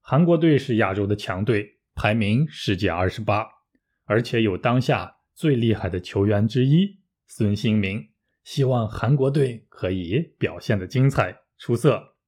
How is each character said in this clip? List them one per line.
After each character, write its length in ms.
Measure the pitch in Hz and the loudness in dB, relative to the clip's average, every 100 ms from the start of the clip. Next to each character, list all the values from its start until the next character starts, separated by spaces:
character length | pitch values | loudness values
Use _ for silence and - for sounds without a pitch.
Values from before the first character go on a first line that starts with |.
韩 240 | - 131 | 0 2
国 140 | 170 170 | 4 4
队 180 | 160 143 | 4 4
是 200 | - 110 | 2 0
亚 180 | 104 | 0
洲 120 | 98 101 | 0 -2
的 80 | |
强 300 | 104 - 92 | -2 -4 -4
队， 320 | 104 107 104 _ _ | 0 0 -2 _ _
排 200 | - 107 | -2 0
名 320 | 113 101 113 156 | 2 2 2 0
世 280 | - - 92 | -4 -4 0
界 140 | 98 | 0
二 180 | 85 92 | 0 -2
十 120 | - | -2
八， 260 | 104 104 110 _ _ _ _ _ - | -2 -2 -4 _ _ _ _ _ -2
而 160 | 107 | -2
且 180 | 120 120 | 0 0
有 140 | 110 90 | 0 0
当 240 | 120 123 | 0 0
下 360 | 123 120 90 _ _ | 0 -2 -4 _ _
最 200 | _ 160 | _ -2
厉 200 | 131 113 | 0 2
害 140 | 104 95 | 0 -2
的 120 | 92 | -6
球 260 | - 101 101 | -6 -2 2
员 220 | 104 110 | 2 0
之 160 | 131 | 0
一， 340 | 131 156 196 - _ _ _ | 2 2 2 -4 _ _ _
孙 280 | - 107 | -4 -2
兴 240 | 101 120 107 | 0 0 0
民。 300 | 98 98 - _ _ _ | 0 -6 -10 _ _ _
希 220 | - - | -12 -2
望 240 | 131 127 110 | 0 0 -2
韩 260 | - 113 | -4 0
国 160 | 143 135 | 2 2
队 360 | 143 135 113 _ | 0 -2 -4 _
可 220 | - 92 | -8 -4
以 420 | 92 85 107 160 _ | -4 -4 -4 -6 _
表 200 | - 80 | -6 -6
现 200 | - 107 | -4 -4
得 80 | 90 | -2
精 240 | 127 135 | 0 0
彩 260 | 131 95 - _ _ | 2 -4 -6 _ _
出 180 | - 117 | -4 0
色。 380 | 147 110 - _ | 2 0 -6 _